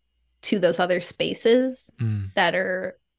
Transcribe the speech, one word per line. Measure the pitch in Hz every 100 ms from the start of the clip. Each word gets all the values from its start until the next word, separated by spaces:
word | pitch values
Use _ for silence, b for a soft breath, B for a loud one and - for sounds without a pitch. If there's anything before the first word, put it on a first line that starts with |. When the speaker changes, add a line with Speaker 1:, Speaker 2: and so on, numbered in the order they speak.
| _ _ _ _
Speaker 1:
to | - 208
those | 175 165
other | 180 175
spaces | 175 - 160 - 226 247 262 254 - _
Speaker 2:
Mm. | 113 104 98
Speaker 1:
that | - 175
are, | 175 190 185 190 - _